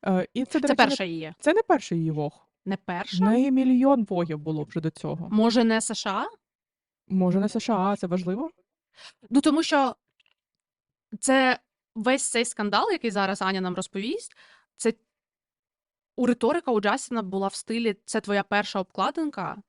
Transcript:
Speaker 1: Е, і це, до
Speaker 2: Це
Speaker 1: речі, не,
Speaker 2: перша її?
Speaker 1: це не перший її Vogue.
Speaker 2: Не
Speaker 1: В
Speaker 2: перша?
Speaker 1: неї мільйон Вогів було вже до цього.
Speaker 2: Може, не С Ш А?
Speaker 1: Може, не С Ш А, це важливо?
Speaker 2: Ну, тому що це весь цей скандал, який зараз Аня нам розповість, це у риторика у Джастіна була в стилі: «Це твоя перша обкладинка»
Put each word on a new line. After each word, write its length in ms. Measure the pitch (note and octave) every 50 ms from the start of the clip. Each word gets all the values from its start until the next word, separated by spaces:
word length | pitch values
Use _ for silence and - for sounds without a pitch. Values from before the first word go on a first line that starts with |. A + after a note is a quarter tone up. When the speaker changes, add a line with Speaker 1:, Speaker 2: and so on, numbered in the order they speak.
| -
Speaker 1:
Е, 220 | - F#3+ F#3 F#3 - _
і 120 | A#3 C4
це, 140 | - - D#4
до 80 | B3+ C#4+
Speaker 2:
Це 60 | C4+
Speaker 1:
речі, 80 | -
не, 40 | B3 A#3+
Speaker 2:
перша 160 | C#4 - G3
її? 300 | F3 E3 D#3+ D#3+ D3+ D#3+ _
Speaker 1:
це 140 | - C#4+ E4
не 80 | G#4+ A4+
перший 340 | _ F4+ C4+ - - F3+ E3
її 140 | E3 D#3+
Vogue. 280 | D#3 D3+ D3 D3 - - _ _ _ _ _
Speaker 2:
Не 100 | F#3+ G3
Speaker 1:
В 20 | F#3+ _
Speaker 2:
перша? 400 | - F3+ F3 G#3 - - F3+ F#3
Speaker 1:
неї 260 | G3+ A3+ B3 C4 C#4
мільйон 540 | C4 C4 C4 B3+ C4 B3 B3+ C4+ C#4 B3+ G#3+ -
Вогів 300 | G3 F3 F3 D#3+ D#3 D3+
було 240 | D3 D#3+ D#3 D3+ D3
вже 180 | - - E3+
до 80 | D#3 D#3+
цього. 400 | - - - D3+ D3+ E3 E3+ F3
Speaker 2:
Може, 320 | G#3 G#3+ G#3+ A#3 G#3 B3+ A#3
не 140 | A3+ A3 A3
С 120 | A3 - A3
Ш 140 | - - G#3+
А? 140 | F#3+ G#3 C4+ G#4 A#4 _ _ _ _ _ _ _ _ _ _ _ _ _ _ _
Speaker 1:
Може, 320 | F#3+ F#3+ F#3 F3+ F3+ G3
не 60 | G3
С 140 | G#3+ - A3+
Ш 140 | - - A#3 F#3+ F#3 G3
А, 40 | G3+
це 120 | - - F3+
важливо? 420 | F3 F#3 F3+ F3 F#3 A3 D4+ D#4+ _ _ _ _ _ _ _ _ _ - - - _ _ _ -
Speaker 2:
Ну, 120 | A3+ C#4
тому 220 | C#4+ D#4 C#4+ D#4 E4
що 320 | - D#4+ C#4+ C4+ B3+ - _ _ _ _ _ _ _ _ _ _ _ _ _ _ _ _ _ _ _ _ _ _ _ - G#3
це 400 | - - C4 C4+ C4 B3+ B3 - _ _ _ _ _ _ _
весь 340 | A3+ G#3 B3 C4 C#4 - -
цей 160 | - A#3 A#3+
скандал, 460 | A#3+ - - G#3 G#3 G#3 G#3 C4+ A#4
який 200 | G4 - - A#3
зараз 300 | G3 G#3 G3 F#3+ G3 -
Аня 200 | G3 F#3+ F#3+ F#3+
нам 140 | F#3 F#3 F3+
розповість, 580 | F3+ F#3 - _ G3 G3 A#3 E4 A4+ - - _ _ - _ - _ _ _ _ _
це 160 | - A3+ A3+ _ _ _ _ _ _ _ _ _ _ _ _ _ _ _ _ _ _ _ _ _ _ _ _
у 100 | - B3
риторика 460 | A#3+ A#3+ - - A#3 D4+ E4+ - -
у 80 | A#3+ G#3+
Джастіна 420 | G3+ G3+ G#3+ C4+ - - B3 A#3
була 260 | G#3+ F#3 F#3+ F#3+ G3 G3
в 60 | -
стилі: 420 | - - - A3+ A#3 A#3 A3+ G3+ _ _
«Це 160 | - - A3
твоя 220 | - G3 G3+ G3+ G3
перша 360 | _ G#3+ G3+ G#3 - - G3+
обкладинка» 800 | F#3 _ _ - F#3+ B3+ D4+ - D#4+ D4 - - F#3 D#3 - G#3 G3+